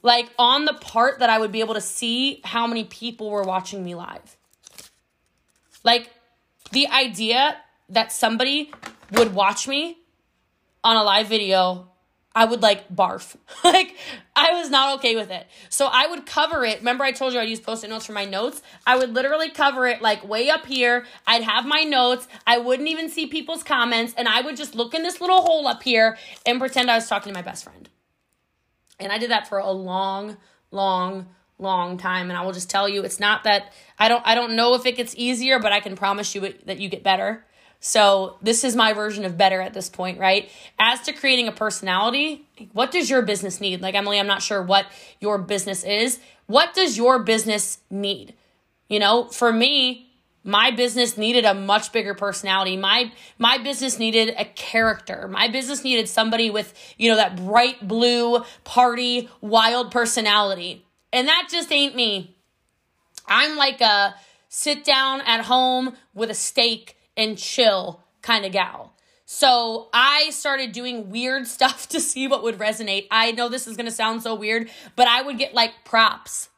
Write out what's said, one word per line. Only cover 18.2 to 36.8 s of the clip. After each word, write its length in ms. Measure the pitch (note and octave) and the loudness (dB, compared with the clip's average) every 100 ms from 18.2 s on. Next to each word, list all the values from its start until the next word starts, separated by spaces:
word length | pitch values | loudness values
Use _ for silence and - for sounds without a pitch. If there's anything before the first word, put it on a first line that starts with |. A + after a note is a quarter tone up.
notes? 380 | G3 F#3+ A#3+ - - - - | -8 -6 -6 -8 -20 -6 2
I 100 | B3+ | 2
would 160 | B3+ | 2
literally 380 | A#3 C4 D4+ D#4+ | 0 0 0 -2
cover 360 | D#4+ C#4 C4 B3 | 0 0 2 -2
it, 160 | A#3+ | 2
like, 240 | A3+ G#3 G3 | 0 0 -4
way 240 | A3 C4 | -2 0
up 160 | D#4 B3 | 0 -2
here. 400 | C4 A#3+ A#3+ A#3+ - - | 0 2 0 -4 -8 0
I'd 160 | A#3 | 0
have 240 | A3 A3 B3 | 2 -2 0
my 160 | D4+ | 0
notes. 440 | D#4 C4+ B3 B3 - - - | 2 2 2 2 -6 -6 2
I 120 | A#3+ | 2
wouldn't 300 | A#3+ B3+ D4+ | 2 -2 -2
even 200 | D#4+ D#4+ | -6 -6
see 180 | D#4+ D#4 | -6 -6
people's 360 | D#4 D4 E4 | -8 -8 -10
comments. 520 | - C4+ A#3+ A#3 A#3 A#3 | -2 0 2 0 -2 -2
And 100 | A#3+ | 0
I 140 | A3+ | 0
would 160 | C4 C4 | -2 -8
just 180 | D4 | -10
look 200 | A3 A#3 | -6 -6
in 80 | D#4+ | -4
this 180 | E4 F4 | -6 -6
little 220 | F4+ F#4 | 4 4
hole 240 | F4 D#4+ C#4 | 4 2 0
up 140 | A#3 | -4
here 360 | C4 A3+ A3 A3+ - - - | 0 4 4 0 -18 -6 -2
and 120 | B3 | -2
pretend 320 | C4 C4 B3 | 0 0 2
I 60 | A3+ | 0
was 120 | A3+ | 0
talking 240 | G#3 G3+ | -6 -6
to 60 | F#3 | -12
my 40 | |
best 220 | F3 E3 | -12 -14
friend. 240 | - E2+ - _ _ _ _ _ _ _ _ _ _ _ | -18 -20 -20 _ _ _ _ _ _ _ _ _ _ _
And 140 | G3 | -6
I 60 | G#3+ | -4
did 120 | A#3 | 0
that 160 | A3 - | -2 -2
for 120 | G3+ | -4
a 120 | F#3+ | -4
long, 680 | F#3+ F#3 F#3 G3 G3 G#3 G3 _ _ _ | -6 -4 -2 -2 -4 -10 -16 _ _ _
long, 560 | G3 G3 F#3 F#3+ F#3+ F#3 _ _ _ | -2 0 0 -2 -6 -12 _ _ _
long 400 | F#3+ F#3 F3 F3+ | -2 -2 -2 -4
time. 320 | F#3 F#3 F3+ | -4 -4 -4
And 80 | F3 | -6
I 40 | |
will 100 | F#3 | -6
just 180 | F3+ F3+ | -8 -4
tell 180 | G3 G3+ | -2 0
you, 160 | G3+ | -2
it's 160 | F#3 - | -6 -2
not 240 | G#3 G#3+ | 0 2
that, 280 | A3 G3+ G3+ - - - | 2 0 0 -20 -20 2
I 100 | A3 | 4
don't, 180 | A#3+ A3+ | 4 4
I 80 | |
don't 220 | A3+ A#3+ A3+ | 2 2 2
know 180 | A#3+ | 4
if 120 | B3 B3 | 4 0
it 100 | B3 | -2
gets 180 | A#3 - | -6 -4
easier, 420 | A#3+ B3 C4 C4 | -4 -2 2 2
but 140 | G#3+ | 2
I 80 | G3+ | 0
can 140 | G#3 | -2
promise 400 | F#3+ G3 G3+ G#3 | -4 -2 -2 -4
you 100 | G3+ | -6
it, 220 | G3 - - | -8 -10 -12
that 120 | |
you 100 | F#3 | -8